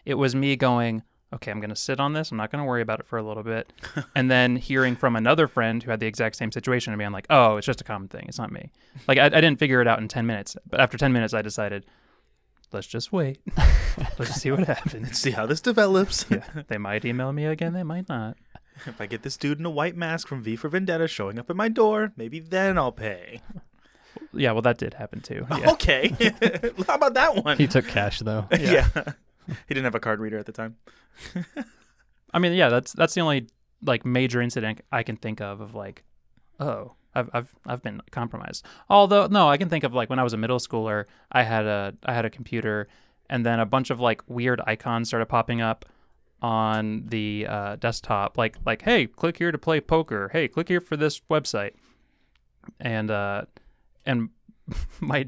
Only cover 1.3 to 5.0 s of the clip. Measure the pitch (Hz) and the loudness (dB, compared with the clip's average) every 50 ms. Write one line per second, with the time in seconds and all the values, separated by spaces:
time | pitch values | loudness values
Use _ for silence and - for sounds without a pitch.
1.3 | - 120 - 117 104 107 104 107 107 - - - 135 127 139 143 151 156 156 - | -16 -12 -10 -8 -8 -8 -8 -8 -8 -6 -4 -4 -2 -2 0 -2 -2 -2 -4 -4
2.3 | 120 110 107 110 - 147 143 131 123 120 117 110 110 110 - _ - 113 107 107 | -6 -6 -6 -4 -4 -4 -4 -2 -2 -2 -2 -2 -4 -6 -6 _ -6 -6 -6 -6
3.3 | 107 110 107 113 113 113 - - _ - - - - 151 139 - - 139 127 127 | -8 -8 -6 -6 -6 -6 -6 -8 _ -18 -16 -12 -10 -10 -8 -4 0 2 4 4
4.3 | 127 127 123 123 123 127 - - 135 131 131 127 123 120 | 6 6 6 4 2 0 -2 -2 2 2 2 2 2 2